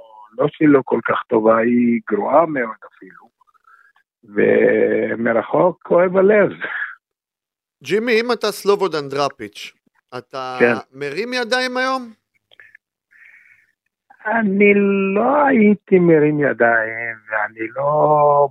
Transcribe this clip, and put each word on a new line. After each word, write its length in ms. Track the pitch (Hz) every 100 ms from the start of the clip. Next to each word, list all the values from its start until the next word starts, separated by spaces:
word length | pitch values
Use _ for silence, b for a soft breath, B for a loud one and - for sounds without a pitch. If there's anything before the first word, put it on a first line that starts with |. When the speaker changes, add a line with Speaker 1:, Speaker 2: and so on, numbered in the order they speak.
| 113 110 110 117
Speaker 1:
לא 80 | 147
שהיא 200 | - 156
לא 140 | 139
כל 160 | - 120 117
כך 140 | 110 -
טובה, 300 | 117 110 113
היא 420 | 117 120 120 117 110
גרועה 360 | 104 101 151 165
מאוד 300 | 143 117 110 -
אפילו, 340 | _ 190 - _ _ _ b b b b b b _
ומרחוק 1600 | - 104 107 107 110 110 110 107 110 110 117 113 - 147 180 170
כואב 340 | - 175 185 185
הלב. 340 | 190 214 165 - - B B B _ _ _ _ _ _ _ _
Speaker 2:
ג'ימי, 380 | 123 196 240 220
אם 120 | 240
אתה 140 | 233 214
סלובודן 640 | - 190 202 196 156 139
דראפיץ', 640 | 139 139 - 104 - - - _ _ _ 123
אתה 380 | - 135 131 127
Speaker 1:
כן. 140 | 120 117 -
Speaker 2:
מרים 400 | 131 143 151 233
ידיים 440 | 254 233 254 254 247
היום? 260 | 262 262 240 220 _ _ _ _ - _ _ _ _ b b b b b b b _ _ _ _ 214
Speaker 1:
אני 460 | 226 214 196 202 202 202 196 196
לא 300 | 196 240 294 285
הייתי 520 | 254 208 202 - 190
מרים 420 | 175 160 151 147
ידיים, 760 | 139 113 117 117 110 113 117 110 107
ואני 380 | 110 104 113 113 123
לא, 720 | 143 151 151 151 147 143 143